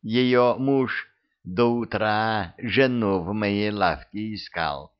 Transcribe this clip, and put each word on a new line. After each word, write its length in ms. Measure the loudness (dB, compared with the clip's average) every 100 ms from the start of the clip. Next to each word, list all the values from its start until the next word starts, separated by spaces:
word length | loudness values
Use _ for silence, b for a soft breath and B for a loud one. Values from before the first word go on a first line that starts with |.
Её 540 | -2 2 4 4 4 2
муж 500 | 0 2 0 -4 -10 _ _ _
до 220 | -10 2
утра 880 | 2 2 -2 -2 0 0 0 -2 -4 -8
жену 640 | -4 2 2 2 2 0
в 100 | 0
моей 380 | -2 0 0 -2
лавке 640 | 0 0 0 -8 -10 -8
искал. 580 | -10 -12 -6 -6 -6 -12 _